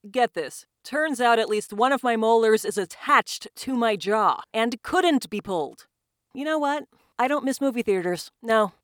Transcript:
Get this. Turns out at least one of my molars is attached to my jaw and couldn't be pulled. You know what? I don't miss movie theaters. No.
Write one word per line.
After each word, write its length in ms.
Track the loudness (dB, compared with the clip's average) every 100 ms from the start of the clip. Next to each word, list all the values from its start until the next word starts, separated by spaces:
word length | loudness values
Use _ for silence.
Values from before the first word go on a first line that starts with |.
| -6
Get 240 | 0 0
this. 300 | -2 -10 -12 -20 _
Turns 360 | -8 -4 -2 0
out 180 | 2 2
at 100 | 2
least 240 | -2 -4
one 200 | 0 0
of 100 | 2
my 140 | 0 0
molars 480 | 4 4 6 2
is 140 | 2 -4
attached 680 | -6 -8 2 2 2 -8 -14 -12
to 200 | -6 0
my 200 | 0 -2
jaw 440 | -2 2 2 0 -4
and 280 | -4 -2 -4
couldn't 460 | -2 2 4 2 -2
be 120 | -10
pulled. 460 | -6 -4 -6 -10 -20 _ _ _ _
You 120 | -10
know 140 | -4 -2
what? 260 | -2 -2 -8 _ _ -2
I 100 | 0
don't 160 | 0
miss 160 | -2 0
movie 220 | -2 0
theaters. 480 | 0 0 0 -4 -8 _
No. 300 | 0 2 2 _